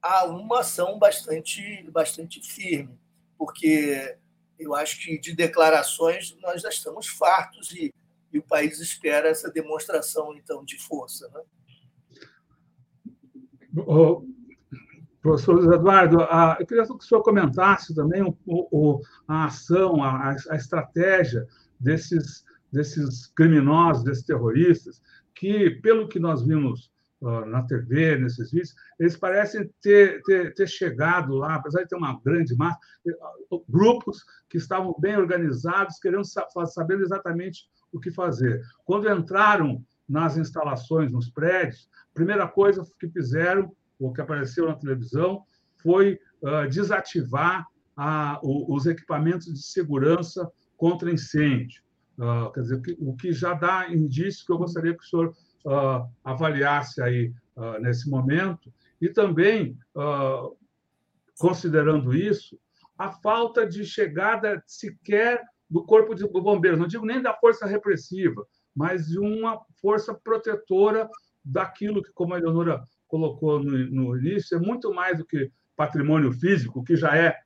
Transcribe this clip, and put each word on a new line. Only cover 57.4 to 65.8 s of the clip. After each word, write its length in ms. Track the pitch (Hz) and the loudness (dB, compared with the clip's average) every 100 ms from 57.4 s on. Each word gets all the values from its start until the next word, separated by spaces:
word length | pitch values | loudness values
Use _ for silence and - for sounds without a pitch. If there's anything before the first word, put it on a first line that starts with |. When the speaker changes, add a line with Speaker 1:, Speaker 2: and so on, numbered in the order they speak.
| _ - | _ -14
Speaker 2:
ah, 240 | 113 107 | -10 -6
nesse 300 | 123 120 143 | -4 -2 -2
momento. 640 | 135 127 156 190 165 - _ _ _ | -2 0 0 -2 -6 -14 _ _ _
E 80 | 170 | -2
também, 680 | - 202 160 190 220 143 123 _ 151 | 2 2 4 4 4 -2 -8 _ -8
ah, 540 | 147 143 135 131 123 - _ _ _ _ _ _ _ - | -4 -2 -2 -4 -8 -14 _ _ _ _ _ _ _ 0
considerando 800 | 170 170 180 156 147 151 123 135 | 0 0 0 2 4 2 2 0
isso, 440 | 202 202 - - _ _ _ _ | 0 -2 -4 -20 _ _ _ _
a 140 | 196 | -10
falta 540 | - 208 226 233 233 214 | -4 -2 0 0 0 -2
de 200 | 185 208 | -4 -10
chegada 760 | - 196 151 202 226 214 190 _ | -2 -2 0 -2 0 -2 -6 _
sequer 800 | - 214 - - 208 233 240 240 _ _ | -16 -16 -14 -2 0 2 0 -6 _ _
do 140 | 165 | -4